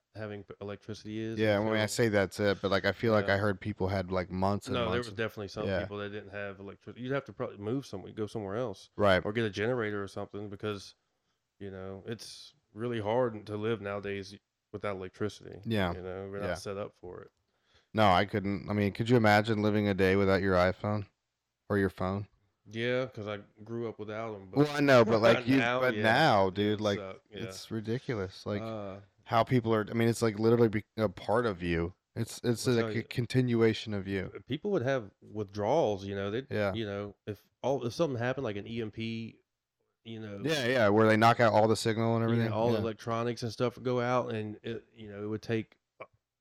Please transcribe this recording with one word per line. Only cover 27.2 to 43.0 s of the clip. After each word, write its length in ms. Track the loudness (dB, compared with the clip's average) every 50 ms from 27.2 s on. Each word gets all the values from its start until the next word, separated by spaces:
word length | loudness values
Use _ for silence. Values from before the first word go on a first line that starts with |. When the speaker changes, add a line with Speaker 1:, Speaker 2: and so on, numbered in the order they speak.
| _ _
Speaker 1:
yeah. 100 | -12 -10 -10
Speaker 2:
it's 260 | -10 -10 -12 -12 -8
ridiculous. 760 | -8 -8 -4 -4 -4 -4 -4 -6 -4 -4 -4 -6 -8 -10 -8
Like, 160 | -6 -6 -4
Speaker 1:
Uh, 400 | -4 -6 -8 -8 -8 -10 -12 -14 -16 _ _ _ _
Speaker 2:
how 180 | 0 2 2 4
people 300 | 4 4 2 4 4 2
are, 120 | 2 2 0
I 40 | 0
mean, 140 | 2 2 2
it's, 140 | 2 2
like, 180 | 0 0 0 2
literally 300 | 4 6 6 6 6 4
be-, 160 | 4 0 -4 -4 _
a 140 | 0 0 0
part 360 | 0 -4 -2 0 2 2 2
of 160 | 0 -2 -2
you. 320 | 0 0 2 2 0 0 -4 _ _ _ _
It's, 240 | -8 -6 -6 -8 -4 -2
it's 220 | -2 -2 0 0 0
Speaker 1:
I'll 80 | 2
Speaker 2:
like 100 | 2 0
Speaker 1:
tell 60 | 0
Speaker 2:
a 40 | -2
Speaker 1:
you, 80 | -6 -6
Speaker 2:
continuation 880 | -4 -4 -4 -4 0 0 0 2 2 4 4 4 4 4 2 -2 -6 -6
of 140 | -6 -4 -2
you. 240 | -2 -2 -4 -4 -8
Speaker 1:
uh, 60 | -14 -10 -8
people 240 | -10 -6 -4 -2
would 100 | -2 0
have 300 | 0 0 -2 -2 -4 -8 -14 _
withdrawals, 840 | -20 -14 -10 -8 -8 -8 -6 -4 0 2 2 2 2 2 0 -2 -4
you 100 | -6 -6
know, 160 | -6 -4 -4
they'd, 160 | -4 -6 -6 -6
Speaker 2:
Yeah. 240 | -4 -2 -2 0 -2
Speaker 1:
you 120 | -4 -6
know, 300 | -6 -6 -8 -8 -10 -12 -14 _ -14
if 160 | -14 -14 _ _ _ _
all, 240 | -4 -2 -2 -2 -2
if 80 | -4 -2
something 240 | -2 -2 -2 -2 -2
happened, 280 | -2 -2 -2 -2 -4
like 100 | -6 -6
an 100 | -6 -8 -8
E 140 | -8 -6
M 100 | -8 -8
P, 480 | -8 -8 -6 -6 -6 -8 -10 -12 -14 -18 _ _ _ _ _ _ _ _ _ _ _ _ _
you 160 | -14 -14 -12
know. 200 | -12 -12 -10 -8 -4
Speaker 2:
Yeah, 200 | -4 -2 0 0
yeah, 240 | 0 2 4 4 6
where 160 | 6 6 6
they 120 | 6 6 8
knock 240 | 8 6 6 8
out 100 | 6 6
all 160 | 6 6 6 4
the 80 | 4
signal 400 | 2 0 -2 0 0 0 0 0
and 80 | 0 0
Speaker 1:
You 40 | 0
know, 60 | 2
Speaker 2:
everything. 200 | 0 0 0 0
Speaker 1:
all 160 | 0 0 2
the 40 | 2
Speaker 2:
Yeah. 60 | 0
Speaker 1:
electronics 600 | 0 -2 -6 -6